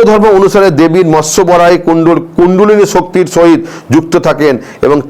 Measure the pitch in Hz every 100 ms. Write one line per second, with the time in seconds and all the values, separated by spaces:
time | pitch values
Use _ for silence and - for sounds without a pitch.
0 | 208 214 220 190 196 202 196 147 165 180
1 | 170 156 156 - 175 175 175 175 170 165
2 | 160 165 - - 175 185 208 208 196 180
3 | 180 185 170 170 170 156 - - - 147
4 | 165 165 160 135 147 117 - - 131 147